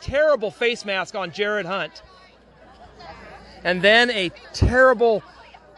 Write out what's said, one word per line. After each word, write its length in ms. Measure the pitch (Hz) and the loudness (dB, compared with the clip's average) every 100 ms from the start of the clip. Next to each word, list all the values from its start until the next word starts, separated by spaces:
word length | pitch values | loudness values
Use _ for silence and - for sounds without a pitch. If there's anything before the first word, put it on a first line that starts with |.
terrible 500 | - 269 311 262 202 | -6 0 2 2 -2
face 340 | - 240 240 | -4 -4 -4
mask 300 | 202 190 175 | -6 -6 -6
on 180 | 214 180 | -8 -8
Jared 340 | 170 208 208 170 | -6 -4 -4 -6
Hunt. 360 | 190 156 - - - - _ _ _ - - - - 339 - - - - - | -8 -8 -12 -20 -20 -20 _ _ _ -20 -20 -20 -20 -20 -20 -20 -20 -20 -10
And 180 | 170 180 | -6 0
then 280 | 196 226 240 | 4 4 2
a 200 | 220 175 - - | -2 -6 -8 -14
terrible 680 | - - 247 262 226 233 202 - - - - - | -2 0 4 4 4 2 0 -4 -20 -20 -20 -20